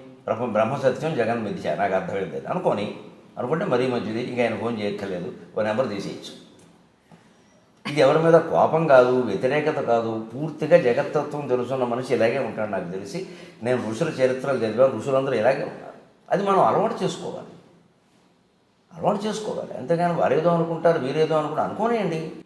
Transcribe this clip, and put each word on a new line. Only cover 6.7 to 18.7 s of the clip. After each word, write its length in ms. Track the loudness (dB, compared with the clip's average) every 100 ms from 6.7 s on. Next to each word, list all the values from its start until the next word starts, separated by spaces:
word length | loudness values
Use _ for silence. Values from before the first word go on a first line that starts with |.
| _ _ _ _ -20 _ _ _ _ _ _ -4
ఇది 80 | 4
ఎవరి 180 | 4 6
మీద 160 | 6
కోపం 520 | 6 6 2 2 2 6
కాదు, 340 | 6 8 2
వ్యతిరేకత 580 | 0 0 0 0 0 -2
కాదు, 460 | 2 2 0 -4 -8
పూర్తిగా 440 | -8 -8 -4 4 4
జగత్తత్వం 680 | 4 0 0 -2 -4 -6 -2
తెలుసున్న 380 | -2 0 -2
మనిషి 300 | -2 -2 0
ఇలాగే 240 | 2 2 2
ఉంటాడు. 320 | -4 -4 -4
నాకు 200 | -4 -6
తెలిసి 360 | -8 -8 -10 -10 -14 -20 -8
నేను 280 | -2 -2 -2
ఋషుల 180 | -4 -4
చరిత్రలు 500 | 2 2 2 -2 -2
చదివాను, 400 | 0 4 4 4
ఋషులందరూ 360 | 0 0 0
ఇలాగే 280 | 2 2 2
ఉంటారు. 340 | -4 -10 -16 -20 -20 _ -4
అది 120 | -2
మనం 180 | 2 4
అలవాటు 440 | 4 4 0 -2
చేసుకోవాలి, 420 | -4 -4 -10 -12 -16 -20 -20 _ _ _ _ _ _ _ _ _ _